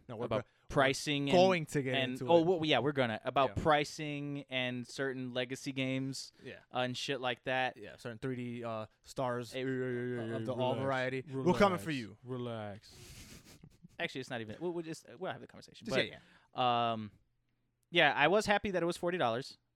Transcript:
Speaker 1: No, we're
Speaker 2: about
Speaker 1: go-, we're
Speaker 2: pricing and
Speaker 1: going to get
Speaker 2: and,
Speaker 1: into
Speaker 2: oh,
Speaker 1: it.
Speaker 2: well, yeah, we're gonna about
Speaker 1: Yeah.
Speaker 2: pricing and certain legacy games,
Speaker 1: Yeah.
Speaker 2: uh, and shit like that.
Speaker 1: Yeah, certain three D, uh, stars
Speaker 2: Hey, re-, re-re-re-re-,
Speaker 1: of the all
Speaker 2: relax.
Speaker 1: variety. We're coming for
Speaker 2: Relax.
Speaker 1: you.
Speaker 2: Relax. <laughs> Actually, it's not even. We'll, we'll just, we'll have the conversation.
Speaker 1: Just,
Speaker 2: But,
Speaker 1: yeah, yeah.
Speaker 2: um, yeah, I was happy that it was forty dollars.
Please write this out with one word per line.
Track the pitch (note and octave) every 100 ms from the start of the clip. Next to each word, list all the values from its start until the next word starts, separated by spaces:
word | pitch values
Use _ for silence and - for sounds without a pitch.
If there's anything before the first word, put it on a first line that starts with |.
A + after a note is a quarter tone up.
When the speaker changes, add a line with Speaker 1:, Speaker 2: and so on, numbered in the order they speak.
| -
Speaker 1:
No, | A2+
we're | A#2+
Speaker 2:
about | A2
Speaker 1:
go-, | - _ -
we're |
Speaker 2:
pricing | D3 C3+ C3+ D#3 C#3+ C#3
and | F3+
Speaker 1:
going | F#3 F3 D3+
to | D3+
get | C3 C3+
Speaker 2:
and, | C3
Speaker 1:
into | B2+ B2+
Speaker 2:
oh, | E3+
Speaker 1:
it. | E3
Speaker 2:
well, | F3
yeah, | D#3 B2+
we're | C3+
gonna | C#3 A#2+ G#2+
about | C3 C3+ C3 G2
Speaker 1:
Yeah. |
Speaker 2:
pricing | D#3+ D3+ D3+ - D3+ C#3+ C#3+ C#3+ -
and | C3 B2 B2 A#2+
certain | - C3+ B2+ B2+
legacy | B2 B2 C3 C#3+
games, | C3+ C3 C3 C3+ C3 - -
Speaker 1:
Yeah. | C3 - -
Speaker 2:
uh, | B2
and | B2+ B2
shit | - C3
like | B2+ A#2+
that. | C3+ B2+ B2+ A#2
Speaker 1:
Yeah, | G2+ -
certain | A#2+ A#2
three | C3+ B2
D, | B2 A#2+
uh, | A#2 A2 G#2+ _
stars | - - B2+ B2 A#2
Speaker 2:
Hey, | C3
re-, | C3
re-re-re-re-, | C3 B2+ B2 B2 A#2+ A2+ A#2
Speaker 1:
of | A#2
the |
all | A#2+ B2+
Speaker 2:
relax. | B2
Speaker 1:
variety. | C3+ C3 B2+ C3 C#3
We're | C3+ D#3
coming | F3+ G3+ F3
for | E3
Speaker 2:
Relax. | C#3
Speaker 1:
you. | G2+ G2+
Speaker 2:
Relax. | A#2+ B2+ A#2+ A2+ G#2 G2 - - - - - - -
<laughs> | - - - - -
Actually, | E3+ C3+
it's | B2+
not | B2
even. | G#2+ G#2
We'll, | F3
we'll | E3+
just, | D#3+ D#3 - B2
we'll | F3+
have | A#2+
the | B2
conversation. | - - - -
Speaker 1:
Just, | C3
Speaker 2:
But, | A2+
Speaker 1:
yeah, | - - - _ -
yeah. | B2 A#2+ A#2
Speaker 2:
um, | A2 G#2 - _ _ _ _ _ _ _
yeah, | E3+ D3
I | A2+ D3
was | G#3 G3+
happy | G3+ G#3+
that | F3+
it | E3+
was | -
forty | F3 F3+
dollars. | B2 A#2 - - _